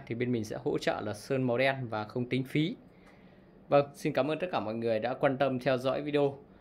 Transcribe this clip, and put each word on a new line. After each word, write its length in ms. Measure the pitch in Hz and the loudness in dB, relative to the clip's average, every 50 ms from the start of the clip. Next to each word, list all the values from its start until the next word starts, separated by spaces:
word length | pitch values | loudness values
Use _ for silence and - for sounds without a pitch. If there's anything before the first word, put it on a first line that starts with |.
| - | -4
thì 80 | - 120 | -6 -4
bên 180 | 117 123 123 | -2 0 0
mình 120 | 123 113 107 | 0 0 -2
sẽ 120 | - - 135 - | -4 -6 -4 -2
hỗ 140 | 147 156 151 | -2 -2 0
trợ 220 | - - - - | 0 0 0 0
là 140 | 107 104 104 | -2 -4 -6
sơn 280 | - - - 139 131 | -6 -4 -2 -2 0
màu 160 | 131 123 120 120 | 2 2 2 4
đen 300 | 135 135 135 131 123 110 | 4 2 2 0 -4 -4
và 160 | 110 107 107 | -4 -4 -4
không 240 | - - 127 123 123 | -4 -4 -4 -2 0
tính 160 | 131 127 131 | -2 -2 -2
phí. 320 | - - 147 156 185 254 - - - - - - - - - - - - - - - - - - - | 0 0 0 0 0 -2 -8 -14 -20 -20 -20 -20 -20 -20 -20 -20 -20 -20 -20 -20 -20 -20 -14 -2 4
Vâng, 180 | 143 143 143 143 - | 4 4 4 4 -2
xin 180 | - - 156 | -4 -4 -2
cảm 180 | 135 135 131 147 | 0 2 0 0
ơn 80 | 156 147 | 0 -2
tất 80 | 185 180 | -4 -2
cả 80 | 160 120 | -2 -2
mọi 140 | 101 107 113 | -2 -2 -4
người 260 | 117 113 117 110 110 | -2 0 0 0 0
đã 140 | 110 120 131 | 0 -2 -2
quan 240 | - - 139 131 127 | 2 2 2 4 4
tâm 220 | 143 135 131 123 | 2 2 0 0
theo 180 | - 139 131 120 | 2 2 2 2
dõi 240 | 120 135 135 143 | 2 0 -2 -2
video. 360 | 147 151 147 147 143 139 139 - - - - - | -2 0 2 4 4 2 0 -4 -16 -20 -20 -20